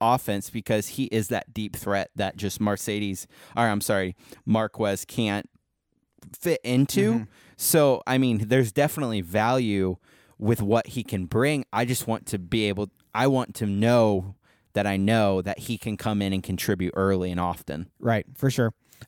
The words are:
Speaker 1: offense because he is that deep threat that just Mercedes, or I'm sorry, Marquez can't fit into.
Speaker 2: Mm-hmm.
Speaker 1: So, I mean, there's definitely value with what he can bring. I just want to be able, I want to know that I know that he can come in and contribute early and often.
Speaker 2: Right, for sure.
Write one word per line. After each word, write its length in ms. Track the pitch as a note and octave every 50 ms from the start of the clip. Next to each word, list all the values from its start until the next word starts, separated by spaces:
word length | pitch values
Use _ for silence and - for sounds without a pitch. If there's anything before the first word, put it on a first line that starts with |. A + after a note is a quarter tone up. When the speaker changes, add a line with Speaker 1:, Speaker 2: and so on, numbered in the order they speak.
Speaker 1:
offense 480 | A2 A2+ B2 B2+ - - G#2 G2+ F#2+ -
because 380 | - A#2 - - A#2 G#2+ G2+ -
he 160 | - - C3+
is 240 | - A2 A2+ G#2 -
that 240 | B2 G2+ - - A#2
deep 240 | - G#2+ G2+ -
threat 340 | - - G2+ G2+ G2 F#2 - _
that 200 | - G2+ F#2+ - E2+
just 220 | F#2+ G2 - - G#2+
Mercedes, 640 | G#2 G2+ F#2+ - - G#2 G#2 G#2 G2+ F#2+ - - - _ - - - -
or 80 | - A#2
I'm 160 | A2+ G#2 G2+ -
sorry, 340 | - A2 G2 F#2+ F2+ F2+ - - - - - _
Marquez 580 | - G#2+ A2 A2 G#2+ - - A2 G2+ G2 F#2+ -
can't 420 | - - - A#2 G#2+ G2+ G#2 - - _ _ _ _ _ _ _ _ _ _ _ _ _ _ - - - -
fit 220 | - F3+ D#3+ - -
into. 480 | A#2 B2+ B2+ C#3 - - - G3+ G#3+ A3+
Speaker 2:
Mm-hmm. 80 | A#3 G#2+ - _ _ - - _
Speaker 1:
So, 460 | - - - - E3 D3 C#3 B2+ - -
I 120 | - C3 C3
mean, 300 | C3 B2+ A#2 G#2 A2 G#2
there's 240 | B2 C3+ B2+ G#2+ -
definitely 480 | - C#3+ D#3 - D#3+ C#3+ A#2+ A2 G2+
value 760 | F#2 E2 F2+ A2 G#2+ A#2 B2+ C3 B2+ A2 G2+ G2 F#2+ F#2 F#2 - _ _ _ _ _ _ _ -
with 240 | G#2+ G#2+ A#2 - G#2+
what 260 | G2+ A2 A2+ - -
he 140 | - B2+ A2
can 240 | - - G2 F#2
bring. 380 | E2+ - A2 B2+ C#3+ D3+ C#3+ B2 - -
I 120 | G#2+ B2
just 220 | A#2+ B2 - -
want 180 | - A2+ - -
to 120 | - - G2+
be 260 | F2+ E2+ - A2+ G#2+
able, 260 | G2+ G2 F#2+ G#2 F#2+ - _ _ _ -
I 120 | G#2+ B2+
want 280 | C#3 C3+ B2+ B2 - -
to 100 | - A#2
know 720 | G#2 G2 G2+ A2 A#2 B2 A#2+ A2+ G#2+ G2+ F#2+ F#2 F#2+ F#2+ - _ _ _ _ _ _ -
that 140 | G#2 G2+
I 100 | G2+ G2
know 460 | F#2+ G2 G2+ A2+ A2+ G#2+ G2 G2 F#2+ F2
that 180 | G2+ G2 -
he 160 | - - A#2+
can 200 | G#2 - A2+ G#2+
come 260 | F#2+ - A2 G#2+ G#2 G2+
in 100 | G2 G2
and 100 | F#2+ F#2
contribute 500 | - F#2 F2 - - G#2 F2+ F#2 E2+ -
early 340 | - F#2+ G2 G2 F#2 F2+ F#2
and 100 | F2+ F2
often. 480 | F2 F2 E2+ - - - C#2+ D#2 F2+ - _ _
Speaker 2:
Right, 260 | - A#3 A3+ G#3 - - C3
for 160 | - - C3+
sure. 220 | B2 - A#2+ A2+ - _ _ _ _ _ -